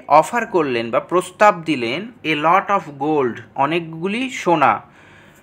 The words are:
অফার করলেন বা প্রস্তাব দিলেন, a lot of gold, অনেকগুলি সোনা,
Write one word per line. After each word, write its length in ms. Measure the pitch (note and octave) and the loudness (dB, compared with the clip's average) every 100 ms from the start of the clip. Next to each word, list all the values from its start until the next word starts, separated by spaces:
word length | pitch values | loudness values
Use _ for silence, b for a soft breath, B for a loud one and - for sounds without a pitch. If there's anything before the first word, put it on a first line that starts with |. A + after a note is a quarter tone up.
| - | 2
অফার 380 | D3+ D#3 A#3 A3 | 2 4 -2 -2
করলেন 440 | F#3 D3 A#2+ A#2 | 0 0 -2 -2
বা 100 | C3 | -4
প্রস্তাব 640 | D3 F3 F3 - G#3+ F3 | -2 -2 -2 2 2 2
দিলেন, 500 | D#3+ C#3 A#2 D3 A3+ - | -2 -2 -4 -6 -8 -8
a 100 | D#3 | -4
lot 460 | D3+ D#3+ F#3 F#3+ G3+ | 0 2 2 2 -2
of 180 | D3+ C#3+ | -4 -6
gold, 420 | D3 D3+ B2+ G#2+ - | -2 0 0 -4 -8
অনেকগুলি 760 | C#3 C#3 E3+ E3 D#3+ F#3 A3+ C4 | -4 -2 -2 -6 -8 -6 -6 -6
সোনা, 520 | - - D#3+ C3 G#2 b b b b b b | -4 -2 4 4 2 b b b b b b